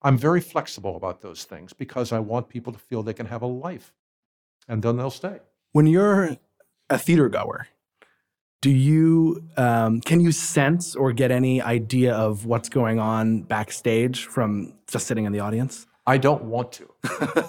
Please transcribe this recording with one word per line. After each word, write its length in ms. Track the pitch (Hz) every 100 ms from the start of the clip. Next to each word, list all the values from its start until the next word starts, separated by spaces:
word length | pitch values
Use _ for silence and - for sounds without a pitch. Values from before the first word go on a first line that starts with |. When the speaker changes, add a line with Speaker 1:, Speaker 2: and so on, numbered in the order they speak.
Speaker 1:
I'm 160 | 143 123
very 220 | 147 175
flexible 540 | 175 160 - - 101
about 260 | 82 92 90
those 220 | 98 80
things 280 | - 80 90
because 400 | - 135 127 120
I 80 | 110
want 280 | 104 120 -
people 240 | 120 120
to 60 | 113
feel 240 | - 117
they 120 | 107
can 120 | 107 110
have 160 | 117
a 40 | 123
life, 460 | 127 170 143 - _ _ _ _ _ _ _ -
and 120 | 113
then 140 | 113 120
they'll 120 | 131
stay. 280 | - 185 202 _ _ _
Speaker 2:
When 140 | 151 156
you're 480 | 175 208 196 170 - _ _ _ _ -
a 80 | 131
theater 300 | - 170 123
goer, 380 | - - - - _ _ _ _ _ _ _ _ -
do 100 | 139
you, 720 | 131 139 156 160 165 160 - - -
um, 440 | 123 117 113 113
can 200 | - 170
you 100 | 170
sense 640 | 160 - 156 139 175 -
or 180 | - 135
get 200 | 117 127
any 280 | 127 131 127
idea 540 | 120 117 110 127 123
of 320 | 110 110 104 113
what's 220 | 113 -
going 320 | 131 113 113
on 420 | 110 110 110 110
backstage 840 | - 107 107 - 120 113 123 131
from 500 | - - 110 101 - - -
just 220 | 117 -
sitting 160 | 110
in 80 | 104
the 80 | 104
audience? 460 | 101 113 131 - - _ -
Speaker 1:
I 120 | 135
don't 260 | 135 147
want 260 | 113 120 -
to. 200 | - - _ - -
<laughs> 240 | 147 160